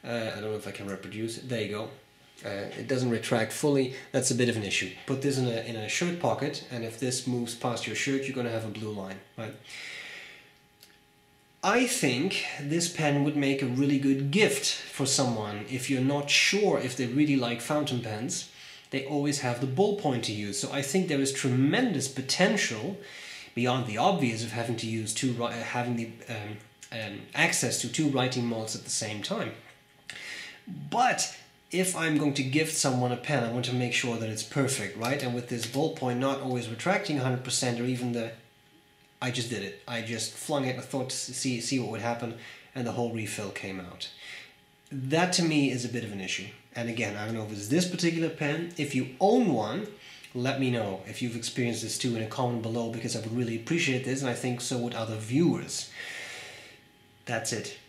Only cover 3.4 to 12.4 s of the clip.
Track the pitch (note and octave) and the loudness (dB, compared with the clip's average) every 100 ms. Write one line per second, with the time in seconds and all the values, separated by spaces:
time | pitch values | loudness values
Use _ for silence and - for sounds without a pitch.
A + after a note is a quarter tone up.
3.4 | A2 - D3+ C#3 B2+ - - C3+ B2 A#2+ | 2 2 4 4 2 -2 -2 0 2 4
4.4 | A#2+ A2 G2 - F#2 - - C3 C#3+ C3 | 4 4 0 0 -2 -6 -4 0 2 2
5.4 | B2 A2+ A2+ A2+ G#2+ - F3 F3 B2+ - | 2 0 -4 -6 -2 0 0 2 0 2
6.4 | C3+ - - B2 A2+ - B2+ B2 - B2 | -2 -4 -8 -6 -6 -2 -2 0 -2 -2
7.4 | A#2 - C3 A2+ A#2 G#2+ C#3 C3+ C3+ B2+ | -2 -2 -2 -2 -4 -2 0 0 0 -2
8.4 | A#2 A2+ A2 G#2 G#2+ G#2 F#2+ F#2+ - - | -2 -2 -4 -6 -6 -6 -8 -10 -14 -10
9.4 | - - - - - - - - - - | -10 -10 -16 -14 -12 -12 -12 -14 -16 -20
10.4 | - _ _ _ - - _ _ _ _ | -20 _ _ _ -20 -20 _ _ _ _
11.4 | _ _ F3+ A#3 B3 - C#3+ B2 F3+ - | _ _ 4 6 4 4 4 4 2 0